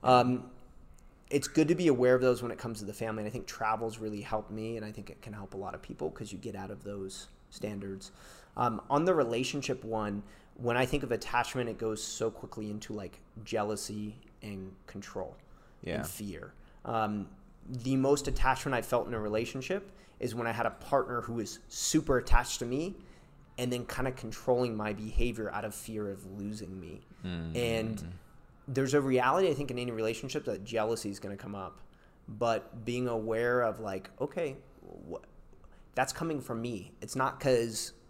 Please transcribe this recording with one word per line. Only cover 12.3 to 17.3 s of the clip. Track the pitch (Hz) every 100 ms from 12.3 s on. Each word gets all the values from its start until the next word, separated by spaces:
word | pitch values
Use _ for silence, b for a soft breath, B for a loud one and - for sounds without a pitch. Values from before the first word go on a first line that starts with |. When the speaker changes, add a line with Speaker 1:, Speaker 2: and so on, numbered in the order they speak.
Speaker 1:
quickly | 110 110 - 107
into, | 104 -
like, | 107 92 - - -
jealousy | 101 110 104 104 - 104 104 110 - -
and | 107 101 95 92 -
control | 98 98 - 82 - - b b b
Speaker 2:
Yeah. | - 80
Speaker 1:
and | -
fear. | - 104 80 - - b b -
Um, | 113 107 104 95